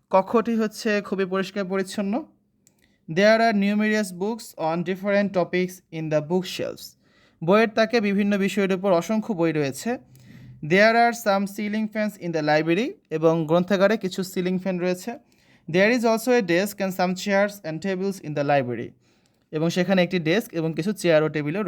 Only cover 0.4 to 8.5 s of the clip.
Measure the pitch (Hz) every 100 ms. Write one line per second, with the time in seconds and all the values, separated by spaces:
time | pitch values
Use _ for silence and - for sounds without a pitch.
0.4 | 247 226 214 - 220 208 202 190 190 190
1.4 | 185 202 180 196 190 - 196 247 311 _
2.4 | _ _ _ _ _ _ - 165 208 220
3.4 | 226 208 196 208 214 214 190 175 202 226
4.4 | - - 160 170 170 185 202 202 202 190
5.4 | 170 180 180 - _ 160 156 151 147 180
6.4 | 185 - - - - _ _ _ _ _
7.4 | 165 208 226 226 220 240 202 196 202 202
8.4 | 196